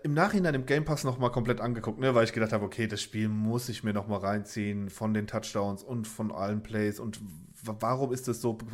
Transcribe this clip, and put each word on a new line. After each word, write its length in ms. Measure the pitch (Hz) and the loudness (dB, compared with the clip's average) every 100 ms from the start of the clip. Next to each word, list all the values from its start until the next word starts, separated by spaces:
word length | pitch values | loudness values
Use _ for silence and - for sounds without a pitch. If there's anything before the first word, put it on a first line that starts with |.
im 140 | 151 147 | 0 4
Nachhinein 400 | 196 208 175 139 | 4 4 4 2
im 100 | 127 | 2
Game 200 | 143 151 | 2 4
Pass 180 | 147 | 0
noch 160 | 135 123 | 0 2
mal 100 | 123 | 2
komplett 320 | 123 113 117 | 2 2 0
angeguckt, 380 | 120 117 110 110 | 0 -2 -4 0
ne, 160 | 131 120 | 4 6
weil 80 | |
ich 100 | 113 | 6
gedacht 180 | 113 110 | 2 2
hab, 120 | 110 | 2
okay, 240 | 101 - 110 | 0 -2 -2
das 140 | 104 | -2
Spiel 280 | - 107 110 | -4 -2 0
muss 400 | 107 107 120 123 | 2 2 0 -2
ich 140 | 104 | -4
mir 100 | 110 | -2
noch 140 | 101 104 | 0 0
mal 100 | 98 | 0
reinziehen 720 | 98 104 101 110 104 101 98 | 0 0 -2 -2 -2 -2 -4
von 240 | - 110 | -2 0
den 140 | 107 107 | 0 0
Touchdowns 560 | 113 - 107 101 98 | -4 -4 -2 -2 -2
und 240 | - 120 110 | -6 -6 -6
von 240 | - 110 | -4 -4
allen 320 | - 98 107 | -2 -2 -2
Plays 360 | 110 110 104 104 | -2 0 0 -2
und 220 | 113 110 | -8 -8
w-, 540 | 101 78 - - 110 107 | -12 -14 -18 -12 -10 -4
warum 320 | 113 131 131 | 0 0 0
ist 160 | 123 123 | -2 -2
das 140 | 110 | -2
so 120 | 120 | -2
p-, 120 | 110 110 | -2 -8